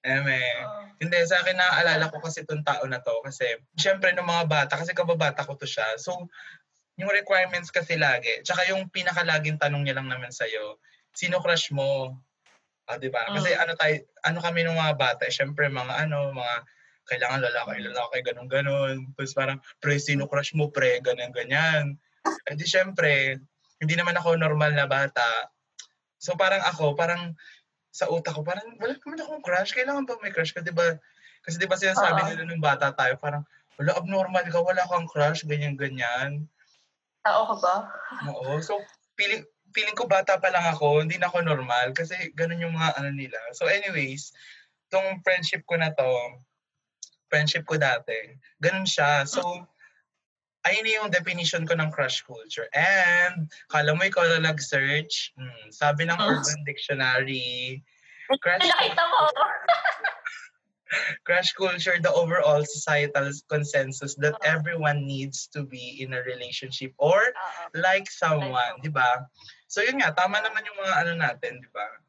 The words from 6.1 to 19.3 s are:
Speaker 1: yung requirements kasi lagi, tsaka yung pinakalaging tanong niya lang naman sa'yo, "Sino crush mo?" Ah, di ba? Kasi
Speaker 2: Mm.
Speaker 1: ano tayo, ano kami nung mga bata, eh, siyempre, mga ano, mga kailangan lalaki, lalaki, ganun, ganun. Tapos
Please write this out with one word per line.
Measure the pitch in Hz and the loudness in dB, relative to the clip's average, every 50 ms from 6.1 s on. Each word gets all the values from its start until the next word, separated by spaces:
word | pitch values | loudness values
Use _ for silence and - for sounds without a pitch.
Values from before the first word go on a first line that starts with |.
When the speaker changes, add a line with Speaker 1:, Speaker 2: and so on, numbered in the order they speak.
| 180 180 180 170 - - - - - - _ _ _ _ _ _ _ | -8 -8 -10 -14 -16 -20 -20 -20 -20 -20 _ _ _ _ _ _ _
Speaker 1:
yung | - 190 202 | -6 -2 0
requirements | 202 202 202 202 196 185 185 180 175 175 175 160 | 0 0 2 2 2 2 2 2 -2 -6 -6 -2
kasi | - 180 165 - 170 | -2 -2 -2 0 0
lagi, | 156 151 139 127 117 113 117 113 - - | 2 4 2 2 2 0 -2 -4 -4 -2
tsaka | - 180 180 180 180 | -4 0 0 2 0
yung | 190 190 190 185 | 0 -2 -4 -6
pinakalaging | - 190 180 180 175 175 175 165 156 156 151 156 156 | -8 -4 -4 -2 0 0 0 2 2 2 2 0 0
tanong | 151 151 143 143 143 | 2 2 2 2 0
niya | 143 139 131 | 0 0 -2
lang | 135 135 | -2 -4
naman | 131 127 123 123 123 | -4 -6 -6 -8 -12
sa'yo, | 123 - 123 113 110 107 107 107 110 _ _ _ _ _ _ _ | -6 -6 -4 -4 -4 -6 -6 -8 -10 _ _ _ _ _ _ _
"Sino | _ - 180 175 180 180 | _ -8 -4 -2 -2 0
crush | 170 175 170 165 - - | 2 2 0 0 0 -2
mo?" | 147 139 135 139 139 135 131 127 131 131 _ _ _ _ _ _ _ _ _ _ _ _ _ | -2 -2 0 0 0 0 -2 -6 -10 -14 _ _ _ _ _ _ _ _ _ _ _ _ _
Ah, | - 117 120 | -10 -8 -6
di | 131 131 | -6 -4
ba? | 135 120 113 | -2 -2 -2
Kasi | 117 151 151 151 - | -2 -2 0 2 2
Speaker 2:
Mm. | 170 - | 2 2
Speaker 1:
ano | 165 165 165 | 2 0 2
tayo, | 165 160 156 156 147 - _ _ - | 0 2 2 2 0 -4 _ _ -4
ano | - 165 165 170 | -4 -2 -2 -2
kami | 165 170 170 170 | -2 -2 0 0
nung | 165 165 165 | 0 0 2
mga | 165 160 156 147 | 2 2 2 2
bata, | 139 139 123 120 - 123 | 2 2 0 2 0 -2
eh, | 127 | -4
siyempre, | - - 139 139 147 147 156 | 0 -2 -2 -2 0 0 0
mga | 143 135 131 123 127 123 143 156 | 0 0 -2 -4 -4 -2 -2 -2
ano, | 156 147 143 143 139 | 0 0 0 -2 -2
mga | 135 131 123 120 120 117 120 _ _ _ _ _ _ _ _ | -4 -4 -4 -2 -4 -4 -6 _ _ _ _ _ _ _ _
kailangan | - 123 123 123 123 131 135 | -6 -2 -2 0 0 0 0
lalaki, | 127 120 117 120 117 107 104 104 | 0 0 0 -2 -4 -4 -6 -8
lalaki, | 104 117 123 123 120 117 135 127 | -8 -6 -4 -4 -4 -4 -4 -4
ganun, | 123 123 117 120 123 | -4 -4 -6 -6 -6
ganun. | 127 131 139 139 139 139 139 139 135 135 135 131 131 135 | -2 0 0 0 2 0 0 0 -2 -2 -6 -10 -12 -10
Tapos | - 135 131 | -8 -8 -4